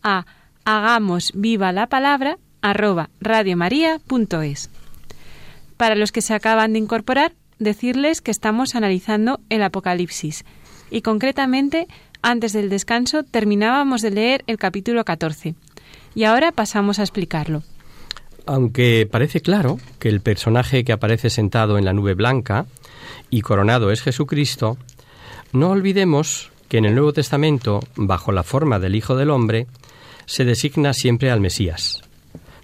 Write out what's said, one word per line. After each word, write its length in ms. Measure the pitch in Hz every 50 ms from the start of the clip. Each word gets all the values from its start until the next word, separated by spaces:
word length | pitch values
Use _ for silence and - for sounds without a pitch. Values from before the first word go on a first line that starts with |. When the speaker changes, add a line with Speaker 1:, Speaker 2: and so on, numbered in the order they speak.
| -
Speaker 1:
a 220 | 214 196 185 170 - - _ _ _ _ _ -
hagamosvivalapalabra 1700 | 214 214 214 208 226 240 226 214 190 175 175 - - - 196 202 226 226 196 190 185 180 196 226 - 277 262 269 285 285 262 269 285 349 - _ _ _ -
arroba 480 | - 202 196 - 214 208 185 170 151 - _ -
radiomaria 760 | - 220 226 220 208 190 180 175 170 185 247 302 330 320 320 311 -
punto 360 | - 262 247 214 - 175 160
es. 280 | 156 143 143 - - - - - - - - - - - - - - - - - - - - - - - -
Para 200 | - 240 220 214
los 160 | 208 214 208
que 100 | - 226
se 120 | - - 220
acaban 380 | 202 - 220 226 220 220 220
de 60 | 220 220
incorporar, 540 | 214 208 226 226 220 - 254 277 302 330 - _ _ _ _ -
decirles 600 | 220 214 208 - 247 247 247 269 285 311 320 -
que 100 | - 233
estamos 460 | 208 - - 214 214 240 269 262 -
analizando 640 | 240 214 196 185 185 - - 214 214 220 247 269 - - -
el 120 | 220 214 202
Apocalipsis 800 | 185 - 190 - 185 180 175 175 165 - - - 151 156 - - - - - - - - - - -
y 140 | - 226
concretamente, 840 | - 226 214 208 254 269 269 285 269 262 254 269 277 277 320 330 349 - - - - _ _ -
antes 300 | - 233 240 233 233 220
del 180 | 196 214 202 190
descanso, 540 | 196 196 - - 233 240 247 240 - 311 294
terminábamos 760 | - - 233 214 208 208 202 214 226 254 285 277 269 254 214
de 100 | 220 220
leer 320 | 196 214 220 247 269 254 -
el 100 | - 226
capítulo 480 | - - 185 - 202 190 233 233 233 214
catorce 520 | - 165 160 170 160 156 - - 160 165 - _ - _ - - - - - - - -
y 80 | 220
ahora 300 | 220 214 226 254 311 339
pasamos 480 | 330 - 214 - - 208 202 202 202 208
a 20 |
explicarlo. 640 | 202 - - 202 175 - - 156 147 156 156 156 - - - - - - - - - - - - - - - - -
Speaker 2:
Aunque 600 | - 135 135 127 117 127 131 123 120 113 113 110 104
parece 300 | - 113 135 156 - -
claro 400 | - 175 196 208 156 123 185 254 - - - -
que 120 | - 113
el 100 | 104 98
personaje 640 | - 117 101 - - 113 113 123 123 - 135 127 120
que 80 | 120
aparece 360 | 110 107 - 107 117 110 - 117
sentado 480 | - 120 107 95 - 113 110 107 104
en 80 | 101 98
la 60 | 92
nube 220 | 92 104 101 98 92
blanca 520 | 92 110 123 135 127 - - 101 120 185 - - - - - - - - - - - - -
y 100 | 123 110
coronado 500 | 95 - 107 98 98 107 120 123 110 98
es 100 | 107 113
Jesucristo, 800 | - 135 120 - 147 135 156 147 147 131 - - 123 110 127 - - - - - - - - - - - - - - -
no 180 | - 131 156 180
olvidemos 840 | 196 196 185 196 185 202 190 180 147 143 160 - - - - - - _ _ -
que 100 | - 113
en 80 | 107
el 80 | 104 110
Nuevo 180 | 131 - 113
Testamento, 680 | - 156 143 - 156 143 151 156 147 123 - 110 101 104 - - -
bajo 380 | - 104 95 92 87 - -
la 100 | 98 92
forma 360 | 87 - - 139 160 143 113 95
del 180 | 92 92 98
Hijo 200 | 110 - - 127
del 140 | 131 139 151
Hombre, 360 | 147 127 117 107 113 113 123 123 - - - - - - - - - - -
se 180 | - - - 131
designa 480 | 123 113 113 - 143 - 160 143 143
siempre 380 | 123 - - 127 120 123 135 127
al 100 | 120 107
Mesías. 640 | 98 90 - - 101 85 82 - - - - - - - - - _ - - - - - - -